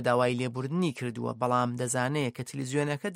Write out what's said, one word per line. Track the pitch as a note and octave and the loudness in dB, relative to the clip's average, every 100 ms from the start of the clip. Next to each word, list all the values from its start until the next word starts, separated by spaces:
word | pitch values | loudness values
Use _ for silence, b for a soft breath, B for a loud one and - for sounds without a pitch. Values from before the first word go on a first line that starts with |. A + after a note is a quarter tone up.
| B2 | 2
داوای | B2 B2 B2 | 4 4 2
لێبوردنی | B2+ B2 C3 E3+ F3 - | -2 -4 -2 0 0 -2
کردووە، | B2 A#2 A#2+ A#2+ | -6 -4 -4 -2
بەڵام | B2 B2 B2 B2 | 2 4 2 0
دەزانێت | B2 B2+ B2 D3+ B2+ - | -2 0 0 0 -2 -4
کە | B2 | -8
تەلەڤیزیۆنەکە | C#3 C3 C#3+ D3 D3 G3+ | -6 -2 0 0 -2 -2